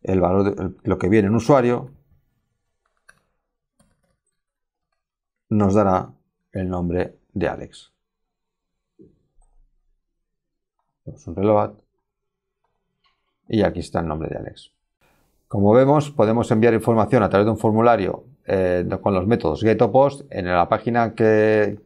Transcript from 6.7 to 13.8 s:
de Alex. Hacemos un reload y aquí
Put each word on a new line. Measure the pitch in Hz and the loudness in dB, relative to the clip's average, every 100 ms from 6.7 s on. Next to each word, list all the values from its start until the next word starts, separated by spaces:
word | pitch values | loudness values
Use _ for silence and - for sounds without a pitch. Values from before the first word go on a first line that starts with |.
| 90 87 87 92 - _ | -6 -4 -4 -4 -10 _
de | 104 85 | -6 -6
Alex. | - - - - _ _ _ _ _ _ _ _ _ _ _ - _ _ _ _ _ _ _ _ _ _ _ _ _ _ _ _ _ _ _ | -6 -14 -20 -20 _ _ _ _ _ _ _ _ _ _ _ -20 _ _ _ _ _ _ _ _ _ _ _ _ _ _ _ _ _ _ _
Hacemos | - - - | -20 -20 -14
un | 87 | -4
reload | 101 104 107 104 _ _ _ _ _ _ _ _ _ _ _ _ _ _ _ _ _ | 0 2 0 -8 _ _ _ _ _ _ _ _ _ _ _ _ _ _ _ _ _
y | 113 | 0
aquí | 92 80 | 0 -2